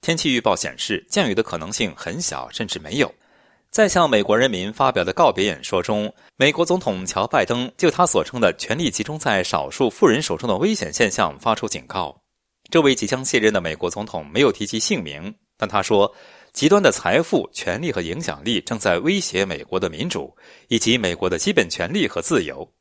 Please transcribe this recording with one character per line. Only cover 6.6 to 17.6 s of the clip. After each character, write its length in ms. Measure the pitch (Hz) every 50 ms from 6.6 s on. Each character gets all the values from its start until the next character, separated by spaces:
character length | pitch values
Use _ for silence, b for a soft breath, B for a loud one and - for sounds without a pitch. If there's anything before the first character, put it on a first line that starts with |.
| 170
总 160 | 165 175 185
统 240 | - - 101 92 95
乔 220 | 92 - 95 101
拜 180 | 117 - 139 98
登 260 | - 117 120 123 127 _
就 140 | - - 165
他 160 | - - 180
所 180 | 165 - - 80
称 160 | - - 123
的 120 | 113 104 98
权 220 | - - - 113 160
力 120 | 170 127
集 120 | 92 -
中 160 | 107 - 151 156
在 260 | - 131 107 95 90
少 260 | - - 82 69 69
数 200 | - - 139 113
富 160 | - - -
人 160 | 160 113 135
手 140 | 156 - 85
中 120 | 80 - 120
的 80 | 101
危 180 | 95 147 208 220
险 180 | - - 80
现 180 | 76 - 117 101
象 280 | - - 104 82 71 69
发 160 | - 120 110
出 140 | - - 107
警 160 | - 80 65
告。 360 | _ - 95 87 71 - _ _ _ _ _ _ _ _ _ _ _
这 100 | - 170
位 140 | 151 139 131
即 120 | 117 -
将 160 | 98 - 127
卸 160 | 135 - - 123
任 140 | 107 107
的 80 | 104 98
美 160 | 85 80 78
国 140 | - - 87
总 160 | 85 104 104
统 200 | 104 - 85 76
没 140 | 73 78 117
有 100 | 143 127
提 160 | 98 - 104
及 120 | 101 - 117
姓 240 | - - 208 -
名， 300 | 180 - 71 73 82 107 110 _ _ _ _ _
但 100 | - 104
他 140 | - 104
说， 280 | 95 - 113 101 101 98 B B B B B B B B
极 160 | B - 139 156
端 140 | 190 202
的 80 | 196 135
财 320 | 98 - - 87 101 143
富、 260 | 165 - - 147 92 -
权 280 | _ -